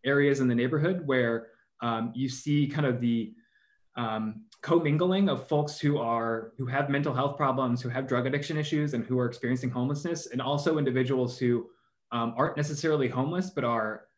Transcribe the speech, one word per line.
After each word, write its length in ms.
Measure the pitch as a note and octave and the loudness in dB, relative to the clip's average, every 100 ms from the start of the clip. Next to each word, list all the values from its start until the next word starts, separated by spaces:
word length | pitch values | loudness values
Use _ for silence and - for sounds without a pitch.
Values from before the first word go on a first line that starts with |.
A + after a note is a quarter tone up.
areas 360 | B2+ C#3+ C#3+ C#3 | 2 4 4 4
in 80 | B2+ | 2
the 60 | |
neighborhood 520 | A#2+ B2+ D3+ D#3+ F#3 D3 | 2 2 2 0 0 0
where, 420 | C3 A#2 A#2 - _ _ _ | 2 2 0 -4 _ _ _
um, 300 | A#2+ A2+ A#2 | -4 -2 -4
you 140 | A#2 C3 | -4 -6
see 380 | B2 D3+ D3 C#3 | -4 0 2 2
kind 200 | D3+ C#3+ | 2 0
of 160 | B2 | 2
the, 320 | A#2+ A#2 A2 - _ _ _ _ _ - | 2 2 -2 -10 _ _ _ _ _ -6
um, 480 | A#2 A2 A2 G#2+ - - | -4 -4 -4 -8 -16 -14
commingling 640 | - E3 D#3 D3+ F3+ F#3+ G3 | 2 2 4 2 2 2 2
of 180 | B2+ - | 0 0
folks 320 | D3 A2+ - | 0 0 -2
who 200 | D3 C#3+ | 0 0
are, 560 | A#2 A#2 A2+ A2+ A2 - | 0 0 0 -4 -6 -10
who 80 | |
have 240 | B2+ C#3 C#3+ | -4 -2 0
mental 240 | C#3 D3 | 0 0
health 240 | B2+ C#3 C#3+ | 0 -2 0
problems, 460 | C#3 B2+ B2+ A#2+ | 0 0 0 0
who 80 | B2 | -2
have 160 | B2 C3+ | -4 0
drug 200 | B2 C#3+ | 0 0
addiction 300 | C#3+ C#3+ D3+ | -2 -2 -4
issues, 380 | D3+ D3+ D3 | 0 0 0
and 100 | C3+ | -2
who 140 | A2 B2+ | -2 0
are 80 | B2 | 0
experiencing 420 | - B2 B2+ B2+ | -2 -2 -2 -2
homelessness, 600 | B2 B2+ C#3+ E3+ D#3+ - | -2 -2 -2 -2 -6 -4
and 120 | B2 | -4
also 380 | B2+ C#3+ D#3 D#3+ | -2 0 2 2
individuals 600 | C#3 B2+ B2+ C3 B2 - | 2 2 2 2 0 0
who, 300 | B2 A#2+ - _ _ _ _ | 2 2 -2 _ _ _ _
um, 240 | A#2+ A#2 A#2 | -4 -4 0
aren't 200 | D3+ - | -2 0
necessarily 520 | D3 D3 D#3+ D3+ B2 | -4 0 0 2 2
homeless, 420 | B2 C#3 F3+ F#3 | 0 -2 -2 -4
but 140 | - | -2
are 420 | B2 A#2 G#2+ G#2+ - | -2 0 -2 -6 -14